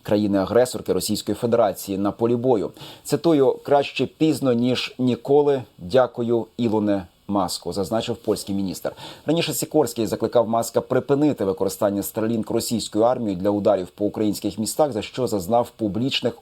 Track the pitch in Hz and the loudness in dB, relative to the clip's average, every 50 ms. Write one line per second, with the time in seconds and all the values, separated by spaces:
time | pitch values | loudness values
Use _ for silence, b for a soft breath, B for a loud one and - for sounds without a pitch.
0 | - - 107 104 104 101 98 98 95 92 104 117 127 127 - 101 87 - 90 92 | -4 0 0 2 2 2 2 0 0 2 4 4 4 2 0 -4 -2 -2 -2 0
1 | 90 - 107 95 - - 104 - - 117 117 117 113 101 - - - 101 98 95 | 0 -2 -4 -4 -2 -4 -4 -2 -2 0 2 4 2 2 0 -4 -6 -6 -4 -2
2 | 101 101 95 - 117 117 120 120 117 131 123 101 82 73 - B B B B B | -2 -2 -2 0 0 0 0 0 2 2 2 2 0 -4 -8 B B B B B
3 | B - 147 143 - 170 160 143 135 123 117 - - - 139 143 143 - - - | B -4 -2 0 2 4 4 6 4 4 2 0 0 2 2 2 2 0 -2 -4
4 | 131 123 - - 160 160 143 123 139 135 120 117 120 127 123 117 - - - - | -4 -4 -2 0 2 2 2 2 2 0 2 2 2 0 0 -2 -4 -6 -6 -2
5 | 127 127 120 117 - - 139 147 147 143 139 131 113 - _ - 85 90 98 131 | 0 0 0 0 0 2 4 4 4 4 2 0 -2 -6 _ -16 -6 0 2 4
6 | 127 120 - 127 120 113 120 117 107 - _ - 123 113 104 110 104 104 101 98 | 4 2 0 -4 -2 0 0 0 0 -2 _ -2 -2 0 2 2 2 2 0 0
7 | 92 90 _ _ _ - 101 101 92 85 - - - 85 87 101 95 85 113 113 | -2 -8 _ _ _ -4 -2 -2 -2 -2 -4 -6 -8 -6 -4 -4 -4 -2 -2 -2
8 | 113 - 117 - - 110 101 92 - - 98 98 98 95 85 - - - - B | -2 -4 -6 -6 -2 -2 -2 -2 -2 -4 -4 -2 -2 -4 -4 -6 -6 -8 -8 B
9 | B B B B B - 151 170 143 - 139 - 143 - - 156 143 120 - - | B B B B B -2 -2 -2 -2 -2 -4 -4 -4 0 2 2 2 2 0 -4
10 | 113 92 107 101 113 110 - 120 113 101 113 113 117 - - 120 - - 123 131 | -4 -2 -2 -2 -2 0 2 2 2 2 2 -2 -2 0 -2 -2 -2 0 0 0
11 | 131 - 143 139 151 151 120 - 107 95 95 - 95 95 - - 107 101 98 101 | 0 2 2 2 2 2 2 0 0 -2 0 0 -2 -2 -2 0 0 0 0 0
12 | 95 - - 113 107 113 117 113 104 - - 117 - - 123 104 92 - - 104 | -4 -4 -4 -4 -2 -2 -2 -2 -2 -2 -2 -2 -2 -2 -4 -4 -4 -2 0 2
13 | 113 120 127 131 120 104 95 87 92 104 104 104 98 107 101 95 90 - - - | 2 2 2 0 -2 -4 -4 -2 0 0 0 2 2 2 2 2 0 -4 -6 -4
14 | 104 101 87 107 110 104 95 - - 104 - 110 110 101 - - 156 147 117 107 | -4 -4 -2 0 -2 -2 -2 -2 -4 -6 -4 -4 -6 -4 0 0 0 0 0 -4
15 | 98 - - - 127 110 107 101 87 87 117 120 120 - - - 110 104 92 110 | -6 -6 -4 -4 -2 -2 -2 -2 -2 0 0 0 0 0 -4 -6 -4 -4 -2 -2
16 | 123 139 - - - 120 113 - | -2 -2 -2 -2 -2 -4 -6 -4